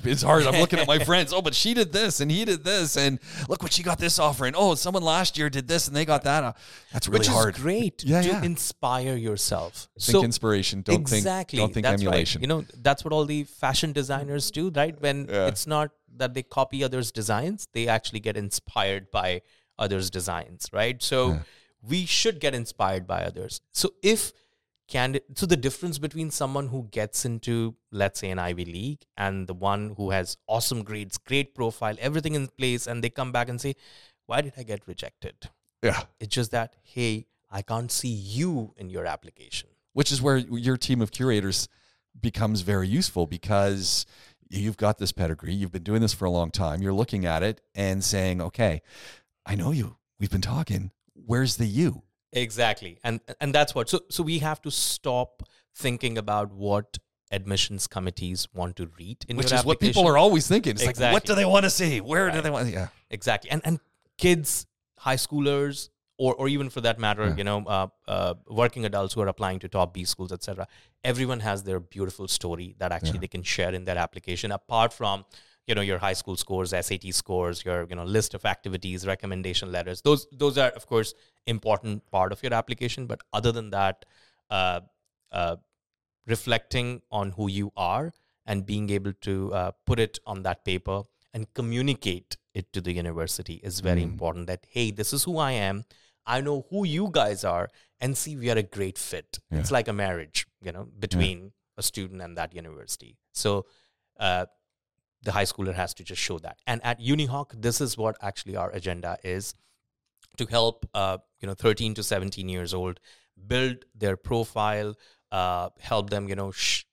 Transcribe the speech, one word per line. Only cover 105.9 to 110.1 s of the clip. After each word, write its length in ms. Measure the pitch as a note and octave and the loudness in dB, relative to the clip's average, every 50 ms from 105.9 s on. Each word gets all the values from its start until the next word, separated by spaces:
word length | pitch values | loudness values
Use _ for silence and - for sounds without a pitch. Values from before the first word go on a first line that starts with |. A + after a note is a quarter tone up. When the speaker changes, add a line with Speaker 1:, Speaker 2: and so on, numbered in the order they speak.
| - - | -6 -12
Speaker 2:
to 40 | E2 - | -14 -10
just 100 | F#2 - - - | -6 -4 -4 -4
show 80 | F#2 D#2+ D#2 | -4 -6 -8
that. 120 | - - _ - B2+ | -12 -14 _ -6 -6
And 100 | A#2+ A#2 - A#2+ | -4 -4 -2 -4
at 80 | A#2+ A#2+ A#2 B2+ C#3+ | -4 -2 0 0 0
UniHawk, 480 | D#3 D3 B2 C3+ C#3+ C#3 - - A2 G#2+ | 2 0 -2 -4 -6 -8 -10 -8 -4 -2
this 140 | A#2+ A2+ - C#3+ | 0 0 0 -2
is 120 | A#2 - | -2 -2
what 180 | A#2 A2 A2 G#2 - G#2 G2+ | -2 -2 -2 -2 -4 -6 -8
actually 260 | - - - G2 F#2+ F#2+ F2 | -8 -8 -10 -8 -6 -4 -4
our 80 | F#2 F#2+ F#2 | -4 -6 -6
agenda 380 | F2 F#2 F2 F2 F2+ E2+ F2+ - - F#2 F2+ | -6 -6 -6 -6 -6 -8 -8 -6 -6 -6 -6
is, 180 | G2 F#2+ - - _ _ _ _ _ _ _ _ _ _ _ | -6 -6 -10 -12 _ _ _ _ _ _ _ _ _ _ _